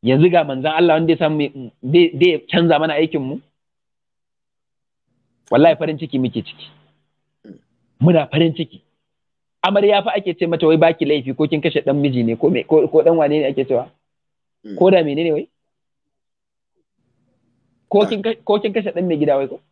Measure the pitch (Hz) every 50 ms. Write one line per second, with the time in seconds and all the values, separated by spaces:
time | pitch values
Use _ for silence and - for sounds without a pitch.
0 | - 117 131 135 156 180 170 175 156 143 135 131 131 151 156 160 175 170 156 160
1 | 165 160 165 160 165 151 156 151 147 139 - 139 127 113 _ _ - 127 147 170
2 | 175 165 175 139 170 185 156 147 - _ - 170 170 170 160 147 160 160 151 147
3 | 160 160 - 156 135 131 143 254 _ _ _ _ _ _ _ _ _ _ _ _
4 | _ _ _ _ _ _ _ _ _ _ _ _ _ _ _ _ _ _ _ _
5 | _ _ _ _ _ _ _ _ _ _ 113 123 147 165 156 - 165 151 156 147
6 | 165 151 - 131 127 123 - - 160 - - _ - - _ _ _ _ _ _
7 | _ _ _ _ _ _ _ _ _ 107 95 - _ _ _ _ _ _ _ _
8 | - 170 180 160 143 - - 147 170 165 160 - 165 - - - _ _ _ _
9 | _ _ _ _ _ _ _ _ _ _ _ _ - 185 202 202 202 202 202 202
10 | 196 - 165 208 196 185 165 - 180 165 165 156 170 156 160 160 160 165 165 -
11 | 160 139 151 147 123 131 135 - 151 147 - 151 139 165 - 151 - - 135 147
12 | 143 143 127 123 117 113 117 113 - 156 147 123 - _ 156 156 151 151 - 156
13 | 156 165 165 165 151 143 147 151 147 135 139 143 135 135 135 117 127 - _ _
14 | _ _ _ _ _ _ _ _ _ _ _ _ _ 107 - - 175 190 190 185
15 | 160 151 139 147 170 170 151 143 - _ _ _ _ _ _ _ _ _ _ _
16 | _ _ _ _ _ _ _ _ _ _ _ _ _ _ _ 370 330 _ _ _
17 | _ _ _ _ _ _ _ _ _ _ _ _ _ _ _ _ _ _ - 202
18 | 208 202 233 202 196 220 226 - _ - 208 208 208 220 196 226 196 233 - 170
19 | 185 180 165 147 151 147 143 135 139 131 - - _ _